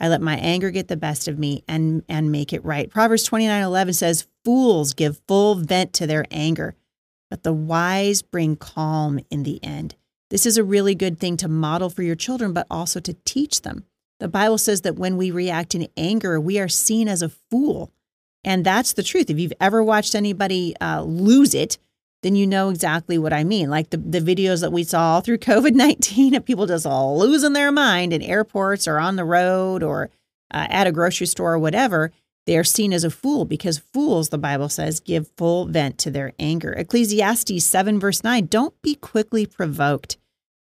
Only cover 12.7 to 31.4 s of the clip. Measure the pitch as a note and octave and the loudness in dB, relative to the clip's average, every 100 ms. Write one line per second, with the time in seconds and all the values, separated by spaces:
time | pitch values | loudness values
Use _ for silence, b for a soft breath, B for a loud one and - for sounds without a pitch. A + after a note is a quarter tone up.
12.7 | E3 F3 F3+ F3+ E3 - C4+ D4 - - | -6 -6 -6 -8 -10 -6 -4 -2 -4 -4
13.7 | - - _ _ - F3 F#3+ A3 G#3+ A3 | -12 -16 _ _ -10 -4 0 2 2 2
14.7 | G3 F3+ E3 F#3 F#3 F#3 F3 F3+ E3 E3+ | 0 -2 -4 -2 -2 -2 -2 -2 -2 -4
15.7 | E3+ - - E3 A3 F#3+ D#3+ D#3 G3+ F#3 | -4 -6 -4 -2 0 0 0 0 0 0
16.7 | - - A3 G#3+ F3+ E3 - - A#3 D4 | 0 2 2 0 0 -4 -6 -4 0 0
17.7 | - - _ _ _ _ _ G3 F#3 F3+ | -2 -8 _ _ _ _ _ -2 2 2
18.7 | G3+ - - - F#4 - D#3 E3+ - F#3+ | 2 0 -2 0 0 0 -2 -4 0 2
19.7 | A3+ A3 G#3+ G#3+ G#3+ G#3 F#3+ F#3+ F#3+ E3+ | 4 4 2 0 0 0 0 -2 -2 -2
20.7 | - E3+ D#3 D#3+ E3 G3+ C4 C#4+ C3+ D#3 | -4 -4 -4 -4 2 6 6 6 4 -2
21.7 | - _ _ _ _ F#3 G3 G3 G3 G3 | -4 _ _ _ _ 0 2 2 2 0
22.7 | E3+ E3+ E3 E3 E3+ D#3 D3+ D#3+ G#3+ C#3+ | 0 -2 -2 -2 0 0 0 0 0 0
23.7 | D3+ D#3 D#3+ E3 F3 D#3+ F#3 F#3+ F3 E3 | -2 -2 -6 -2 0 0 2 2 0 0
24.7 | F3 E3 E3+ E3 E3+ A#3 A#3 - G#3+ D4 | -2 0 2 4 2 2 0 4 4 6
25.7 | B3 C4+ - - G3+ C4+ C4+ - G#3 G3 | 6 6 4 0 4 4 4 0 0 0
26.7 | E3+ D#3 C3+ C3+ D3 A3 D4+ D4 C#4+ C#4+ | 0 0 0 2 4 4 4 4 2 2
27.7 | C#4+ C4+ F3+ F3 D#3+ - G3 G#3+ G3 G3 | 2 2 2 0 -2 0 -2 -2 -2 -2
28.7 | G3 E3 D3+ E3+ F#3+ E3 F3 F3+ F#3 F#3+ | -2 -2 0 0 -2 0 2 2 2 0
29.7 | F#3 D3+ D3 C#3+ _ _ _ - D3+ - | -2 -2 -4 -6 _ _ _ -10 -6 -2
30.7 | F#3 F#3+ D#3+ F3 - F3+ - | 0 2 2 0 0 -4 -2